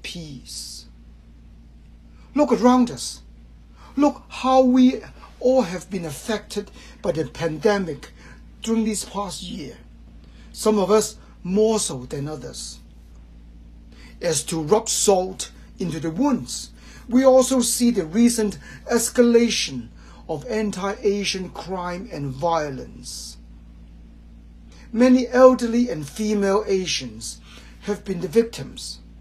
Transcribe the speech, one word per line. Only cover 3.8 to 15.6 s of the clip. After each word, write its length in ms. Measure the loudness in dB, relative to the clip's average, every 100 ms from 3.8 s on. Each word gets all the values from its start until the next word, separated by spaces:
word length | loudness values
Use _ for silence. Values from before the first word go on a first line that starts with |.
| -10 0
Look 260 | 0 0 -12
how 340 | -6 2 6
we 400 | 6 6 6 4 -8 -20 -20 -2
all 220 | 2 4
have 280 | 2 -4 -8
been 140 | -8
affected 680 | -8 -10 -6 -6 -6 -10 -10 -16 -20 -8
by 100 | -4
the 120 | -4
pandemic 880 | -6 -4 -6 0 0 2 -2 -8 -14 -20 -20 -20 -20 -12
during 220 | -4 -2
this 200 | 0 -4
past 380 | -6 -8 -8 -10
year, 360 | -12 -12 -14 -16 -20 -20 -20 -20 -20 -20 -20
some 260 | -2 0 2
of 120 | 4
us 260 | 2 2 -8 -20 -16
more 360 | -4 0 2 2
so 260 | -2 -8
than 240 | -10 -8 -8
others. 500 | -10 -12 -14 -14 -16 -20 -20 -20 -20 -20 -20 -20 -20 -20 -20 -20 -20 -20 -6
As 220 | -4 -4
to 160 | -4 -6
rub 280 | 2 2 2
salt 600 | 0 2 2 0 -6 -12 -14